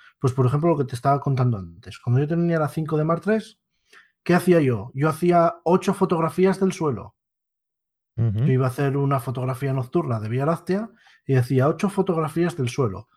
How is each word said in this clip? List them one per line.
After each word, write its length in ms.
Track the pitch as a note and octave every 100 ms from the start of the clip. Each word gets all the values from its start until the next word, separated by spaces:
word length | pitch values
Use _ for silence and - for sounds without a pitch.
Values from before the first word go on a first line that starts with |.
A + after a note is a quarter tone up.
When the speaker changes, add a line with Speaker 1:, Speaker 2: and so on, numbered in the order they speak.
| - _
Speaker 1:
Pues, 140 | C3
por 120 | C3 B2
ejemplo, 240 | D3 E3+
lo 80 | D3
que 80 | B2+
te 100 | B2
estaba 240 | C#3 C#3
contando 380 | D3 C3 B2+ G#2
antes. 420 | F2 E2+ - -
Cuando 220 | - B2+
yo 60 | D3
tenía 320 | E3+ E3+ E3
la 100 | D3
cinco 280 | D#3+ D#3 D#3
de 60 |
Mark 180 | D#3 E3+
tres, 380 | F#3+ A3 - _ _ _ _ - _ _
¿qué 100 | -
hacía 260 | F3 F3+ E3+
yo? 320 | C3+ A2 A2+ C3+
Yo 120 | D#3
hacía 500 | D#3 F3 F3 E3 -
ocho 300 | D#3+ F#3 G3+
fotografías 640 | F#3+ F#3 E3+ D#3+ - F#3+ F#3+
del 120 | F#3+
suelo. 440 | - D3+ A2 - _ _ _ _ _ _ _ _ _ _ -
Speaker 2:
Ujú. 220 | A2+ G#2
Speaker 1:
Yo 140 | C3+
iba 120 | B2+ C3
a 40 |
hacer 280 | B2 C#3 C#3
una 220 | C#3 C3+
fotografía 540 | B2+ B2 B2+ B2+ C#3
nocturna 460 | C3+ A#2+ F3 D3 A2+
de 100 | G#2+
Vía 180 | B2 C#3+
Láctea 420 | E3+ - F#3+ A3+ _ _ _ -
y 80 | C3
hacía 320 | B2 C3 C#3
ocho 220 | D#3+ G3+
fotografías 680 | G3 F#3+ D#3+ D3+ E3 F3 D#3+
del 120 | B2
suelo. 400 | - A#2 F#2 -